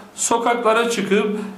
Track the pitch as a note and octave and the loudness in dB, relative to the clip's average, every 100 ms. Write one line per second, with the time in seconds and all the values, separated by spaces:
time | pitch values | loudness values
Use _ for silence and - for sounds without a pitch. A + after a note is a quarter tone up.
0 | - - - A#3+ A#3+ A#3 A3 A3+ A#3 - | -16 -8 0 0 2 2 2 2 0 -2
1 | F#3+ G3+ G#3 - - | 0 0 0 -4 -8